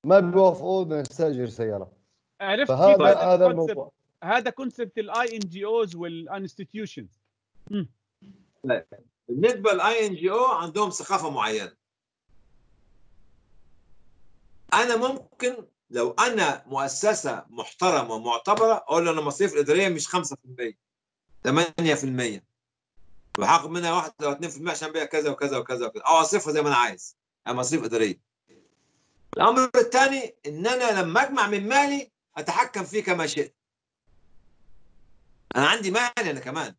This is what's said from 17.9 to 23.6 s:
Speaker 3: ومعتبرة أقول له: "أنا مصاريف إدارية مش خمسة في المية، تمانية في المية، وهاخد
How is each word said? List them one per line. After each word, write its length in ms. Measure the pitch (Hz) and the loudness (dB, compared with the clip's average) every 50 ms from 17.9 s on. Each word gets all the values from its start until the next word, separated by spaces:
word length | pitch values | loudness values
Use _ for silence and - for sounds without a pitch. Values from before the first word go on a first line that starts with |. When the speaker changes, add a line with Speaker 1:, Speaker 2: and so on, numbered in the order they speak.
| 170 139 120 113 113 | 2 2 0 -2 -6
Speaker 3:
ومعتبرة 600 | 110 110 120 117 113 - 190 214 214 220 220 220 | -6 -2 -2 -2 -2 0 0 2 4 4 4 4
أقول 320 | - - - 160 170 170 | 0 0 0 0 2 2
له: 60 | 165 | 2
"أنا 100 | 160 156 | 0 0
مصاريف 340 | 151 143 139 - 196 190 151 | -2 -4 -2 0 -2 0 2
إدارية 340 | 147 143 143 151 180 196 190 | 0 2 2 2 2 2 0
مش 180 | 170 156 143 | 0 -4 -6
خمسة 280 | - - 180 165 - 143 | -4 -4 -4 -4 -4 -10
في 100 | _ _ | _ _
المية، 320 | 131 127 123 120 113 104 _ _ _ _ _ _ _ _ _ _ _ - - - | -20 -12 -10 -10 -10 -10 _ _ _ _ _ _ _ _ _ _ _ -20 -6 -2
تمانية 500 | 127 135 160 170 170 - - 170 160 147 | 0 2 2 0 0 -2 -2 0 0 0
في 100 | - 139 | 0 -2
المية، 400 | 135 127 127 123 117 104 98 _ _ _ _ _ _ _ _ _ _ _ - - - - - - _ _ - | -4 -4 -2 -4 -4 -6 -8 _ _ _ _ _ _ _ _ _ _ _ -20 -20 -20 -20 -20 -20 _ _ -2
وهاخد 300 | - - 156 170 | 2 4 4 4